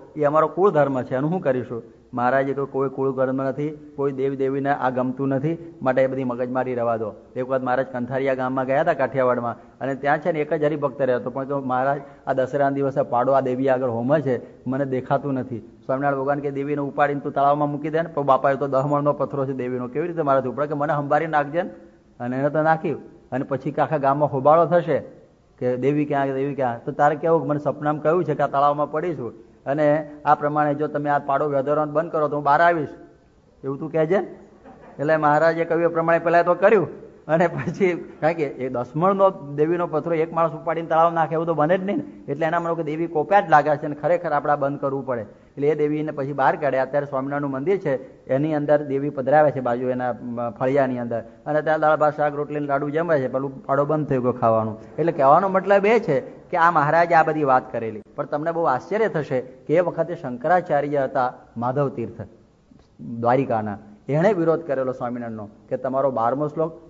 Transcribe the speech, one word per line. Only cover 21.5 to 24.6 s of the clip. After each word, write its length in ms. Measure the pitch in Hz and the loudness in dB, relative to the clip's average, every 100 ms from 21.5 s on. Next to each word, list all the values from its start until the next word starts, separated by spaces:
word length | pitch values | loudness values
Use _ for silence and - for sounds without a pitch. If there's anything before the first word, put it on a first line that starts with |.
| 165 | -2
ને." 80 | 202 - - _ _ - | -4 -8 -20 _ _ -10
અને 160 | 123 127 | -6 -2
એને 140 | 143 | 0
તો 120 | 156 | 2
નાખ્યું. 380 | 156 160 170 123 - - - | 2 2 0 -6 -10 -20 -8
અને 120 | 127 | -6
પછી 260 | 139 131 151 | -4 -4 -4
કે 120 | 143 | -2
આખા 140 | 143 156 | 0 0
ગામમાં 320 | 135 143 147 | 0 2 0
હોબાળો 380 | 139 139 160 | 2 4 6